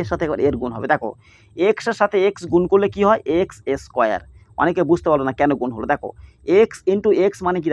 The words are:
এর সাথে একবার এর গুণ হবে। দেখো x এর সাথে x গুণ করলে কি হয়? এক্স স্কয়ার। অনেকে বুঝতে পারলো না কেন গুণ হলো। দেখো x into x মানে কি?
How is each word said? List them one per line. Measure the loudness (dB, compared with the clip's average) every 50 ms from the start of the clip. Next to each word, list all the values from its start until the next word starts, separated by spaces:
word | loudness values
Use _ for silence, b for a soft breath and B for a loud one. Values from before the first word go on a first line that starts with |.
| 0
এর | 0
সাথে | -2 -4 -2
একবার | -4 -2 0 0 -2
এর | -2 -2
গুণ | -6 -8 -8
হবে। | -8 -4 -2 -2
দেখো | -2 -2 -6 -10 b b b b b b b b -2 0 0 0
x | 0 -2 -6
এর | -2 0
সাথে | 0 0 2 0 0 0 -2
x | -4 -6 0
গুণ | 0 2 2 4
করলে | 2 2 2 0 0
কি | 0 2 2
হয়? | 2 2 0 -2 0 0
এক্স | 0 -2 -6 -8 -6 -4 -4 -4 -6
স্কয়ার। | -6 -2 0 0 0 0 -4 -6 -12 b b b b b -2
অনেকে | 0 0 0 0 2 2
বুঝতে | 0 0 2 2
পারলো | 2 2 2 -2
না | 0 0
কেন | 0 0 2 0
গুণ | -2 -6 -6
হলো। | -6 -4 -4 -4
দেখো | -4 -4 -10 -14 b b b b b _ 2 4 4 4 4
x | 0 -4 -4 -2 -2
into | 0 2 2 2 2 2 0
x | -2 -2 -4 -2
মানে | -2 -2 0
কি? | 0